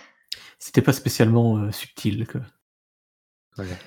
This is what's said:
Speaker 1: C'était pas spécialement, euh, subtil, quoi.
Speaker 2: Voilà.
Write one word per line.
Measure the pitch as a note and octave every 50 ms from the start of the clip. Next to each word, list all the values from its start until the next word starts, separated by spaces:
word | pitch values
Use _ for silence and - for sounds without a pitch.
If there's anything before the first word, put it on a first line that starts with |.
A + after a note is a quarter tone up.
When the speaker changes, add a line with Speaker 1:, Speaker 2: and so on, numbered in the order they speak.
| - - _ _ _ _ - - - - - _
Speaker 1:
C'était | - - - B2
pas | A#2 - B2
spécialement, | - - B2 - - A#2+ A2+ A#2 A#2 A#2 A#2 A2 G#2+
euh, | G#2 G#2
subtil, | G2+ - - - _ - - A2 G#2 A2 A2 -
quoi. | - B2+ B2 - _ _ _ _ _ _ _ _ _ _ _ _ _ _ _ _ _ _ _ _ _
Speaker 2:
Voilà. | - F#2+ F#2 F2+ - -